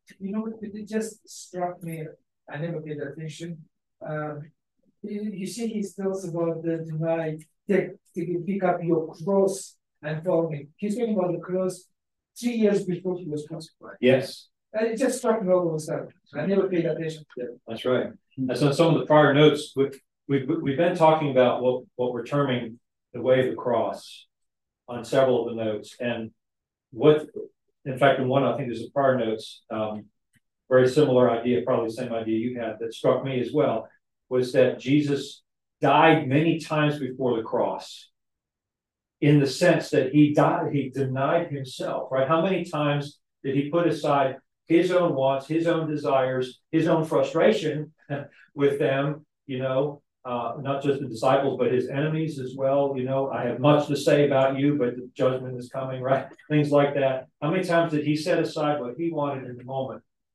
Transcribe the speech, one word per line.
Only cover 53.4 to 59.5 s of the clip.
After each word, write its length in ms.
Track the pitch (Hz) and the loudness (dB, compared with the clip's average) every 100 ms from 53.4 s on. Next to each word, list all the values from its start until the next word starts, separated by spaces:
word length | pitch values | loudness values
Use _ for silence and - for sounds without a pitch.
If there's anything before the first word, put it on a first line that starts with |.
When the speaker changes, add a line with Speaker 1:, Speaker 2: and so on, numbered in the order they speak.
Speaker 2:
have 160 | 120 123 | -4 2
much 260 | 147 147 - | 4 4 2
to 100 | 135 | 0
say 300 | 156 143 143 | 2 4 4
about 320 | 135 135 135 | 4 2 2
you, 180 | 143 143 | 0 2
but 200 | 120 123 | -2 -4
the 120 | 127 - | -10 -2
judgment 400 | 127 127 127 123 | 0 0 -6 -10
is 120 | 123 | -10
coming," 340 | 135 131 127 | -8 -8 -4
right? 240 | 131 135 - - - | 0 0 -2 -14 0
Things 220 | 151 143 | 2 4
like 220 | 143 143 | 4 4
that. 340 | 139 135 131 - - | 2 0 0 -8 -8
How 120 | 147 | -2
many 100 | 185 | -2
times 300 | 175 170 160 | 2 2 2
did 120 | 151 | 0
he 120 | 147 147 | 0 -2
set 240 | 175 160 | 0 0
aside 400 | - 160 147 147 | 0 -2 -2 -2
what 140 | 123 131 | -4 -6
he 140 | 170 | -4
wanted 360 | 151 143 127 | -2 -4 -4
in 80 | 123 | -8